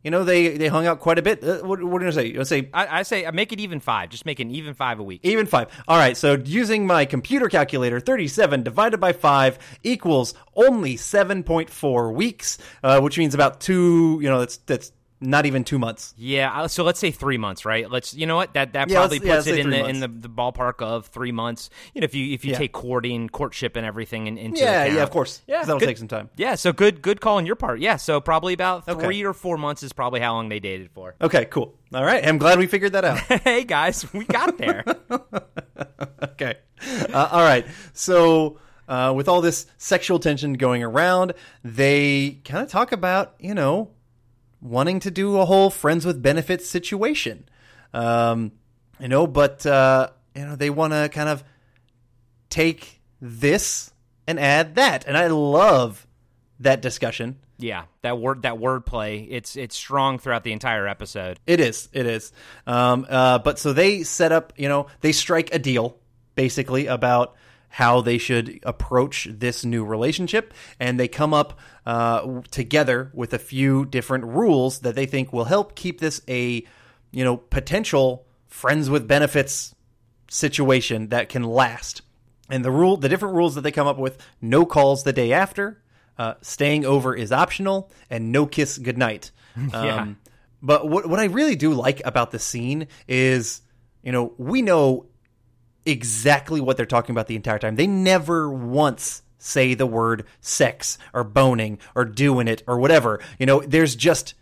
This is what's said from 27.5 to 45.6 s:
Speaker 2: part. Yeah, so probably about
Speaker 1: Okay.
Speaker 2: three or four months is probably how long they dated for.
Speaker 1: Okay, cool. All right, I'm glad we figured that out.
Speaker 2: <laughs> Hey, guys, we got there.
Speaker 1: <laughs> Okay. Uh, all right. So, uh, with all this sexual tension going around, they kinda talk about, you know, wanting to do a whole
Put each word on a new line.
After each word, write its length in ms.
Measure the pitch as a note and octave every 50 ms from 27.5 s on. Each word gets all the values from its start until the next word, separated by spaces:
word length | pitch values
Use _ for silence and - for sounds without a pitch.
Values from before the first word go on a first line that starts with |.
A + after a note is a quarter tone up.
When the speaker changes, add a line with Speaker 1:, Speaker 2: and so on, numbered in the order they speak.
| A3
Speaker 2:
part. 240 | - - C#3 A#2+ A#2
Yeah, 160 | D3+ A3 G#3+
so 240 | - - - D3+ D3
probably 320 | C#3 E3+ D#3+ D#3+ E3 F#3
about 340 | F#3 F3+ F3+ F#3 F#3 F3 -
Speaker 1:
Okay. 160 | - F3 D#3+
Speaker 2:
three 220 | E3 F#3 G3 G#3 G3+
or 80 | G3
four 240 | F#3 - - F3+ E3+
months 260 | D3+ D3 D3 D3 -
is 120 | - C3 -
probably 260 | - B2+ B2 B2+ A#2+
how 140 | A#2+ A#2+ A#2
long 160 | A2+ A2+ A2
they 100 | G#2+ G#2
dated 300 | F#2+ G2 F#2+ F#2 F#2 F2
for. 220 | _ F#2+ F#2 F#2 - _
Speaker 1:
Okay, 240 | F3 D#3+ F3+ - -
cool. 280 | - - D3+ A#2 - - _ _ _ -
All 100 | B2+ C3+
right, 200 | D#3+ E3 D3 B2+
I'm 120 | D3+ D#3+
glad 220 | D3 D3 E3 F3+ F3+
we 80 | F#3
figured 260 | F3+ G#3 G3 G3 G3+
that 140 | F#3+ G3 F#3
out. 120 | E3 B2+ -
Speaker 2:
<laughs> 240 | - - B3+ G#3+
Hey, 220 | - C4 A#3 B3 C4
guys, 480 | - E3 C#3+ D#3 F3+ - - - -
we 140 | - G3+ A3
got 320 | - - A#3 D#4 F4 F4+ -
there. 260 | B2 - - G3+ - A3+ - - _ _
Speaker 1:
<laughs> 160 | A#3+ A#3+ - _ G#3+ - - _ _ - - _ _ - C#3 - _ - C#3+ C3+ - -
Okay. 340 | D3 C#3 - - C#3+ B2 A2+ - _ _ _ - - C4+ C4 A3+ - -
Uh, 160 | - C3+ D3 -
all 100 | - E3+
right. 240 | E3+ D#3 C3+ B2 A2+ - - - - - _
So, 640 | - - F3+ F#3 F3 E3+ E3 E3 D#3+ D#3 D3+ D3+ - - - _ _ _ -
uh, 240 | C3 B2+ B2+ C3 C3
with 120 | C3+ C#3 F#3+
all 120 | F3+ F3+
this 260 | E3 E3+ - - - _ _ _
sexual 400 | - - G3 F3+ - - F#3 E3
tension 360 | - E3 D3 C3+ C#3+ D3 C3+
going 280 | B2 C3+ B2 B2 A#2+
around, 500 | A#2+ A2+ A2 C#3+ E3+ F3+ F#3 F#3 F#3 F3+ F3 - - - - _ -
they 760 | A#2+ A2+ B2+ C#3 C#3 C#3+ C#3+ C#3+ C#3+ C#3 C#3 C#3 C#3 C#3+ - _
kinda 220 | - C3+ F3+ B3+
talk 260 | - - G3 B3 -
about, 420 | A#3+ G3 E3+ F3+ F#3 G3 - - _ _
you 160 | - F#3+ G#3
know, 380 | F#3+ C#3+ C3+ D#3 G3+ A3 - _ _ _ _ _ _ _ _ _ _ _ _ _ _
wanting 400 | - B2 A#2 B2 C#3 E3+ F#3 F#3+
to 100 | - G3
do 280 | E3+ F3+ G3 G3+ G3+ G3
a 60 | F#3+
whole 260 | E3 F#3+ G3